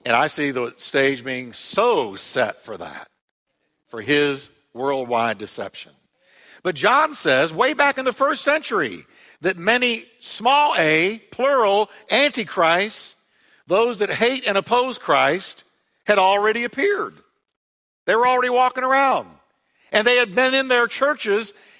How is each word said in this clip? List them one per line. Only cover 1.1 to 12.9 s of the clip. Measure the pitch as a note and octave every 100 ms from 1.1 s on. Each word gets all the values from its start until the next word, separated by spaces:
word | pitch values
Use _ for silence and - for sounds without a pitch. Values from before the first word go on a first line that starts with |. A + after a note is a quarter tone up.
| C3+
being | B2 B2+ B2
so | - - - A#3+ G3 A2+ G2
set | - C3+ G#2+ -
for | - G2
that, | E2+ C#2+ - _ _ _ _ _ _ _ _
for | A2+
his | G#2+ D3 D3 C3+ - _ _
worldwide | A#2 C#3 C3+ B2 A#2+ A#2 G#2
deception. | G#2+ - G2 - - _ _ _ _ _ - -
But | F3+
John | D3+ G3 C4 D#4
says, | C#4+ D#3+ C3 D#3+
way | D#3+ B3+
back | D4+ C#4+ C4
in | C4
the |
first | - C#4 D4
century, | C#4+ D#4 - G#3 C3 F2 - _ - _
that | E3 F3+
many | F3+ A#3+ B3 A3+ - _
small | - - A#3 C#4+ D4 -
a, | D#3 D#3+ F3+ A3 -
plural, | - C4 C4+ G#3 G3+ G#3+ - -
antichrists, | A3 C#4+ - F#3+ - E3 E3+ G#3